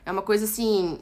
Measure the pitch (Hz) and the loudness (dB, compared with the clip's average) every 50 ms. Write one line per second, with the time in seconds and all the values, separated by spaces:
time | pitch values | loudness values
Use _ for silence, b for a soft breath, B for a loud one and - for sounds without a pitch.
0 | - 170 185 196 190 214 208 208 220 214 214 240 233 220 214 190 180 170 156 - | -8 -6 -6 -4 0 2 2 2 2 -2 -2 0 0 2 2 2 2 0 -4 -4